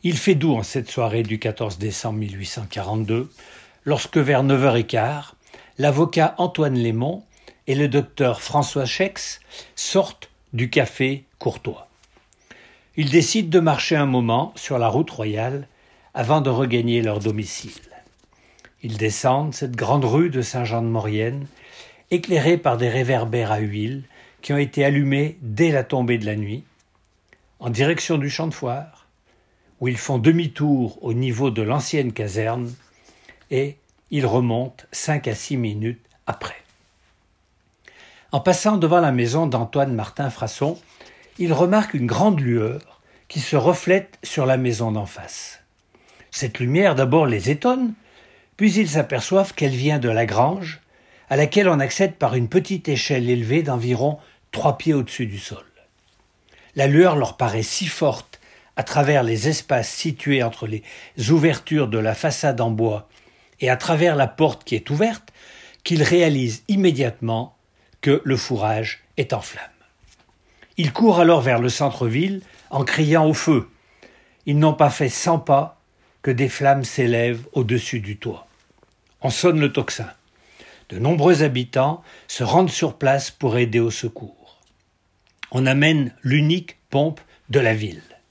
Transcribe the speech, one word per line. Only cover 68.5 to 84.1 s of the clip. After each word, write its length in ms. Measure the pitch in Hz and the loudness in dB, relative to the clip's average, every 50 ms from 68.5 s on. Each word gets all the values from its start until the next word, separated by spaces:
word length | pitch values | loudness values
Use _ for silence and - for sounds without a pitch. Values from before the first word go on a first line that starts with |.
| 131 104 101 107 110 110 113 110 - - _ _ _ - | -4 -2 -2 -2 -2 -2 -4 -6 -10 -12 _ _ _ -6
est 160 | - 113 - | -4 -4 -4
en 60 | 104 | -6
flammes. 220 | - - - - - - _ _ _ _ _ _ _ _ _ _ _ _ _ _ _ _ _ _ - _ _ - | -6 -10 -14 -16 -16 -18 _ _ _ _ _ _ _ _ _ _ _ _ _ _ _ _ _ _ -20 _ _ -2
Ils 140 | 175 147 120 | -2 -2 0
courent 280 | - 226 226 190 175 | 4 4 6 6 6
alors 220 | 175 165 170 151 123 | 8 6 6 6 4
vers 180 | 135 123 117 | 2 2 2
le 80 | 120 127 | 2 0
centre-ville 720 | 120 - 151 139 120 - 127 117 113 135 175 196 196 190 185 - - - - _ | 0 0 -2 -2 -2 -2 -4 -2 0 0 0 -2 -2 -6 -10 -16 -20 -20 -18 _
en 120 | - 139 139 | -4 -4 -2
criant 420 | - - - 156 147 156 165 156 | -2 0 0 2 4 4 4 4
au 100 | 156 156 | 4 2
feu. 360 | - - - 156 127 - - _ _ _ _ _ _ - - _ _ _ _ _ _ _ | 2 2 2 2 2 2 -2 _ _ _ _ _ _ -20 -20 _ _ _ _ _ _ _
Ils 120 | - 143 147 | 0 2 4
n'ont 160 | 151 156 147 | 4 4 6
pas 160 | - 151 143 | 6 4 4
fait 200 | - - 156 127 | 4 0 -2 -2
cent 280 | - - - 180 165 156 | -2 -2 0 0 0 0
pas 420 | - - 143 135 151 156 - _ _ _ _ _ _ _ _ _ _ | 2 2 2 2 2 0 -10 _ _ _ _ _ _ _ _ _ _
que 100 | 139 131 | -2 0
des 160 | 120 139 127 | 0 0 -2
flammes 340 | - - 143 139 139 135 131 | -2 0 2 4 4 4 2
s'élèvent 640 | 117 - - 131 120 117 117 117 120 120 113 127 - - | -4 -2 0 0 2 2 2 0 0 -2 -4 -8 -6 -2
au-dessus 480 | - 127 107 123 120 - - - 123 | -2 0 0 0 -2 -2 -2 -8 -8
du 160 | 101 98 104 | -8 -8 -12
toit. 300 | 104 - 120 92 80 - _ _ _ _ _ _ _ _ _ _ _ _ _ _ _ | -10 -10 -10 -10 -10 -14 _ _ _ _ _ _ _ _ _ _ _ _ _ _ _
On 100 | - 135 | -6 -4
sonne 280 | 120 - - 180 170 156 | -4 2 2 4 4 4
le 140 | 147 139 - | 2 0 0
tocsin. 360 | - 120 - - - 113 - - _ _ _ _ _ _ _ _ _ - - - - _ _ | -2 -4 -4 -6 -10 -10 -12 -14 _ _ _ _ _ _ _ _ _ -20 -20 -20 -20 _ _
De 100 | - 90 | -8 -2
nombreux 420 | 110 139 170 160 143 180 175 147 156 | 0 0 2 4 6 4 6 6 4
habitants 640 | 147 127 127 123 123 - 135 131 143 160 170 - - - - - _ | 2 2 -2 -4 -2 0 0 0 0 0 -4 -10 -20 -20 -20 -18 _
se 160 | - - 123 | -8 -6 -2
rendent 260 | 110 127 170 190 165 | 2 4 4 4 4
sur 260 | - - - 147 113 | 2 -2 -4 -4 -4
place 360 | - - 135 135 139 135 - - | -2 0 2 2 2 0 -6 -10
pour 260 | _ - 131 110 123 | _ -2 0 2 2
aider 220 | 123 117 107 120 | 0 2 2 0
au 100 | 113 117 | 0 0
secours. 720 | 107 - - 117 | -2 -4 -8 -8